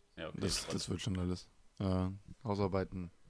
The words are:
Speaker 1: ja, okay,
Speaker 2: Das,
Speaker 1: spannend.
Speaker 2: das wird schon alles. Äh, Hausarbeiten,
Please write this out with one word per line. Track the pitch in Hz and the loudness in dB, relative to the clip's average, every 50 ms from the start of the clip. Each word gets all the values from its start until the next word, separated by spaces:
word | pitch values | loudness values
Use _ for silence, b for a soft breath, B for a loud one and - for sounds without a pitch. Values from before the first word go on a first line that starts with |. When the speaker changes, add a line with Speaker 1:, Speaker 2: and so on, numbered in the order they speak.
| - _ _ | -18 _ _
Speaker 1:
ja, | 87 82 80 | -8 -8 -6
okay, | - - | -4 -2
Speaker 2:
Das, | - 92 78 - | 0 0 0 0
Speaker 1:
spannend. | - - - | 0 -2 -2
Speaker 2:
das | 92 - - | -2 -2 -2
wird | 101 90 | -2 -2
schon | - 107 92 92 | 0 0 0 2
alles. | 90 90 90 - - - - - - - _ - | 2 0 0 -2 -4 -12 -20 -20 -20 -14 _ 0
Äh, | 101 95 92 92 92 92 98 101 - - - - - | 2 2 4 4 2 0 -2 -6 -10 -16 -16 -6 -2
Hausarbeiten, | 113 101 98 101 95 95 95 92 - - 92 87 85 - - - | 0 2 2 2 4 4 2 0 0 -2 -6 -6 -8 -10 -16 -20